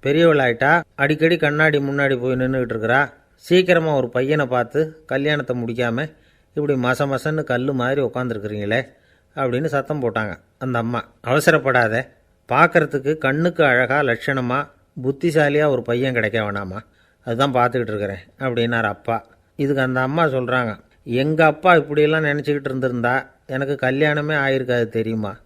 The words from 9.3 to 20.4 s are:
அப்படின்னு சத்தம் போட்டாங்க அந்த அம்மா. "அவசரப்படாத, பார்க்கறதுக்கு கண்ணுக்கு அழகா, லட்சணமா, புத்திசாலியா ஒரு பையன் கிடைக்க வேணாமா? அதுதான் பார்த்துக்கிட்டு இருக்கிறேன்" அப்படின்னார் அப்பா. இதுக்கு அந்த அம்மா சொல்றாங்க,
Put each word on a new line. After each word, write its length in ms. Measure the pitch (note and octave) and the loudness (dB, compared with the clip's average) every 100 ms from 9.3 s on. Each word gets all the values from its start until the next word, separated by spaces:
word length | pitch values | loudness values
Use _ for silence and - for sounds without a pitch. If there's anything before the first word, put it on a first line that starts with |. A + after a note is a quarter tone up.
அப்படின்னு 300 | - C3+ B2 | -4 -2 -2
சத்தம் 380 | D#3 C#3 C3 D3+ | -2 -4 -4 -4
போட்டாங்க 360 | A#2+ A2 G#2+ E2+ _ _ | -2 -2 -6 -8 _ _
அந்த 200 | C3 A#2+ | -4 -4
அம்மா. 260 | A#2 A#2+ - _ - | -2 -4 -8 _ -2
"அவசரப்படாத, 800 | C#3 D3+ D#3 C3 B2 A2+ A2+ C3+ _ _ _ _ | 0 4 2 2 2 2 -2 -6 _ _ _ _
பார்க்கறதுக்கு 720 | B2 E3 F3 D3+ C#3+ C3 D#3 | 2 4 4 0 -2 -2 -2
கண்ணுக்கு 460 | C3+ C#3+ F3 E3+ | 0 0 0 2
அழகா, 360 | D3 B2 B2 C#3 | 2 4 2 0
லட்சணமா, 680 | C#3 A#2 - C3+ B2 C3 C#3+ _ _ - | 0 -2 -2 -4 -2 -4 -4 _ _ -8
புத்திசாலியா 680 | B2+ C3+ F3 D#3 D3 D3 D3+ | -6 -2 0 2 2 2 2
ஒரு 140 | B2+ | 0
பையன் 320 | A#2 A#2+ C3 | 0 0 0
கிடைக்க 260 | B2 G#2+ A2 | 0 0 0
வேணாமா? 380 | G#2 G2+ F#2+ F#2 - _ _ _ | -2 -4 -8 -12 -14 _ _ _
அதுதான் 300 | - A#2 C#3 | -8 0 2
பார்த்துக்கிட்டு 400 | B2+ A#2+ B2 A2+ | 2 2 0 -4
இருக்கிறேன்" 260 | G#2+ G2+ F#2+ - _ | -4 -4 -6 -14 _
அப்படின்னார் 460 | C3+ A#2+ A#2 A#2 | -4 -2 0 0
அப்பா. 400 | A2 G#2 - A2+ - _ _ - | -2 -4 -4 -6 -6 _ _ -4
இதுக்கு 260 | C#3 C#3 | -2 0
அந்த 180 | C3 B2+ | 0 0
அம்மா 240 | C3 D3+ | -2 0
சொல்றாங்க, 560 | E3 C3 | 0 0